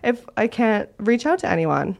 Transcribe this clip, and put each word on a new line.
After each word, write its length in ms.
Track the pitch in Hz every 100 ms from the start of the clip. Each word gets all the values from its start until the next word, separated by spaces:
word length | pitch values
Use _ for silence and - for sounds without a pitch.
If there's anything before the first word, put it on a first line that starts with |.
if 220 | - 240 - -
I 100 | 226
can't 400 | 233 226 208 - -
reach 260 | 214 240 294
out 140 | 370
to 100 | -
anyone?" 480 | 165 160 143 143